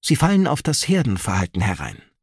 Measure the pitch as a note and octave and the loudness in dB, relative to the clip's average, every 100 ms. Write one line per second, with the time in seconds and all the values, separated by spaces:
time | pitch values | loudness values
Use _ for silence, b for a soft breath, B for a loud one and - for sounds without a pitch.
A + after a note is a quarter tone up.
0 | - D#3+ E3 G3 F#3+ D3 - D3 - F#3 | 0 2 4 4 2 0 -2 -2 0 0
1 | C3 F#2+ - F#2+ F2+ F#2 G2 F2+ B1 G1+ | 2 -2 -2 -2 -2 -2 -2 -2 -8 -12
2 | _ _ | _ _